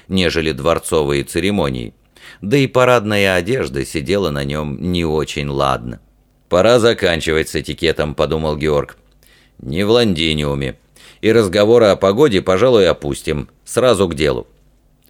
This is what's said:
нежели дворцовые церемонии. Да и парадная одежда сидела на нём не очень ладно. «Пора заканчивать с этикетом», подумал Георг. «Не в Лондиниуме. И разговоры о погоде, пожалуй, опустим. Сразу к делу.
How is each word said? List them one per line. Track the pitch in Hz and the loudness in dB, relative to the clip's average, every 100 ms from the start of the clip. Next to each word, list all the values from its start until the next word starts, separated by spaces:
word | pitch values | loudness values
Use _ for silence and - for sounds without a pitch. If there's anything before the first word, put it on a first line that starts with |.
| - | -6
нежели | 95 85 82 80 | -2 0 0 -2
дворцовые | 65 76 78 - 80 71 71 | -2 -2 -2 0 -2 0 -2
церемонии. | 67 - 92 101 71 64 55 - _ _ - - | -2 -2 -2 0 -2 -4 -10 -16 _ _ -20 -12
Да | 95 139 | -2 0
и | 131 | 2
парадная | 127 127 123 104 104 98 92 | 2 4 2 2 0 2 2
одежда | 87 131 73 67 65 | 0 -4 -4 -6 -6
сидела | 80 67 101 82 | -6 -2 -2 -2
на | 71 | -4
нём | 69 73 76 67 90 | -4 -6 -6 -6 -4
не | 87 82 | -2 -2
очень | 78 71 - 71 | -2 -4 -6 -4
ладно. | 69 69 62 60 53 _ _ _ _ - | -2 0 -2 -6 -14 _ _ _ _ -2
«Пора | 87 104 123 | 2 4 4
заканчивать | 117 107 92 82 82 78 78 | 4 2 0 0 0 -2 -2
с | 78 | -6
этикетом», | 71 71 80 76 76 69 | -8 -4 -2 -2 -4 -2
подумал | 73 78 78 76 | -2 -2 -4 -2
Георг. | 76 71 67 - _ _ _ _ _ - | -2 -2 -4 -12 _ _ _ _ _ -16
«Не | 64 78 | -8 -4
в | 101 | 0
Лондиниуме. | 120 113 80 80 76 73 69 65 - _ _ - _ | 2 2 0 -2 -2 -2 -4 -6 -10 _ _ -20 _
И | 107 | 2
разговоры | 113 101 101 104 120 107 | 2 2 2 4 6 4
о | 90 | 4
погоде, | 95 104 147 92 | 2 4 2 2
пожалуй, | 92 95 131 117 87 | 0 2 4 4 4
опустим. | 73 73 67 80 73 67 _ - | 0 -4 -6 -6 -6 -8 _ -8
Сразу | 117 123 98 95 | 0 2 2 0
к | 73 | 0
делу. | 76 62 - _ _ _ _ _ | -2 -2 -8 _ _ _ _ _